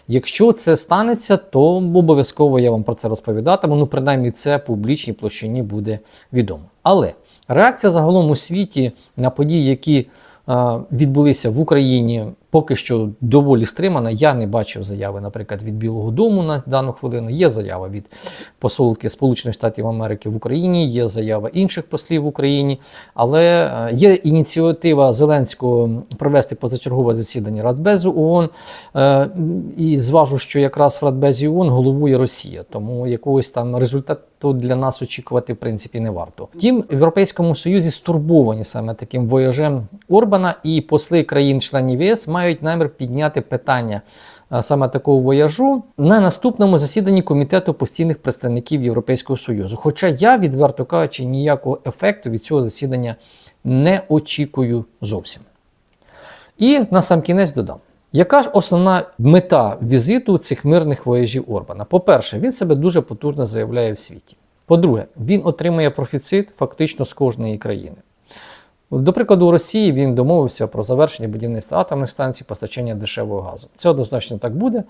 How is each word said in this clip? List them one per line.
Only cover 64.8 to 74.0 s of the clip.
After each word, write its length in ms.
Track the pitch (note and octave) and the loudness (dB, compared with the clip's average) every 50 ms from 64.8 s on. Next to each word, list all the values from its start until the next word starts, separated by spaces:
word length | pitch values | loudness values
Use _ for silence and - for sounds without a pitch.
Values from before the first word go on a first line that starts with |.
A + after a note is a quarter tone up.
| F3 E3 A#2 A2 - - _ - | 4 2 2 0 -2 -8 _ -8
він 220 | A2 B2+ G3+ G3+ - | -2 -2 -2 0 0
отримує 460 | F3+ - - D#3+ F3 E3+ D#3+ D#3 C#3+ | -2 -2 -2 -2 -2 0 0 0 0
профіцит 580 | - - C3 - - C3+ - - F#3 G3 G3+ - _ - | -2 -4 -6 -6 -6 -8 -4 -2 -2 -2 -2 -4 _ -6
фактично 460 | C#3 - - - D#3 D#3 - - B2+ | -6 -6 -2 -4 -4 -4 -4 -6 -8
з 80 | - | -8
кожної 460 | - - C#3 B2+ A2+ B2+ A2+ A2 G#2+ G#2+ | -4 -2 -2 -2 -2 -4 -6 -6 -6 -6
країни. 380 | - A2 G#2 G2 F#2 E2 - - _ _ _ _ _ _ - - - - - - _ _ _ _ _ _ | -6 -8 -8 -8 -10 -14 -18 -20 _ _ _ _ _ _ -20 -20 -20 -20 -20 -20 _ _ _ _ _ _
До 220 | D#3 C3 C3+ E3 | -4 0 0 2
прикладу, 340 | F3+ A#3+ A#3 - G3+ F3+ F3 | 0 0 2 2 4 4 6
у 40 | F3 | 4
Росії 420 | E3+ - - - - A3 G#3+ F#3 | 4 4 2 -2 -2 0 0 2
він 220 | C#3 C3+ C#3 C3 B2 | 2 2 0 0 0
домовився 520 | C3 B2 C#3+ F3 E3+ C#3 B2 - - A2+ | 0 2 2 2 2 0 0 -2 -6 -6
про 160 | G#2+ - A2+ | -6 -4 -6
завершення 460 | G#2+ G#2 B2+ C3+ D#3 D#3+ - - A2+ A2 | -4 -2 0 2 2 0 0 -6 -8 -8
будівництва 500 | G#2 A2+ A#2 A#2 A#2 A2 - - D#3 E3+ | -8 -6 -6 -6 -6 -8 -8 -4 -2 -2
атомних 320 | F#3 - D3+ C#3 C3+ A#2 | -2 -2 -4 -6 -6 -6
станцій, 340 | - - C3+ C3 B2+ - - | -6 -6 -6 -6 -6 -8 -12
постачання 500 | - - - - - - B2+ B2 A#2 A2 | -14 -12 -10 -10 -10 -8 -8 -8 -8 -8
дешевого 460 | G2+ G#2+ G#2+ - A#2+ A2 G#2+ G#2 G2 | -8 -8 -8 -8 -8 -6 -6 -6 -8
газу. 280 | F#2 F2+ F#2 G2 - - _ | -8 -10 -14 -16 -18 -20 _
Це 140 | - - F3 | 0 2 2
однозначно 480 | D#3 C#3 | 2 2